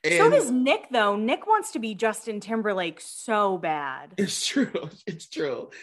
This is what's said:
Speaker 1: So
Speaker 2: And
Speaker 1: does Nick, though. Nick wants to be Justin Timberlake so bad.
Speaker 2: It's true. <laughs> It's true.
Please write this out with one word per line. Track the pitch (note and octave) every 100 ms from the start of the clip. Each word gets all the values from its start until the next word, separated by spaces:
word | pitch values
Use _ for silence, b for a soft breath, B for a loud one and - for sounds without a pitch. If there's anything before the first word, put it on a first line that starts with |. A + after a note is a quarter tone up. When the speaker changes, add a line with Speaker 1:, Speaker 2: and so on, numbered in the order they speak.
| -
Speaker 1:
So | -
Speaker 2:
And | A4+
Speaker 1:
does | C#5 C#4+
Nick, | B3+ B3+ E4+ -
though. | B3 G#3 G#3
Nick | A3 F4+ G#4
wants | G#4+ -
to | D4
be | A3
Justin | G3 A3+ G#3+ - G#3
Timberlake | G3 A3+ G#3 F#3 E3+ D#3+
so | - - - G#3+ G3+ F#3
bad. | E3 D3+ C#3 C3 D3 -
Speaker 2:
It's | F#3+ - -
true. | - A#3+ F3 D3+ -
<laughs> | -
It's | D#3+ -
true. | D#4+ D3 A#2 - B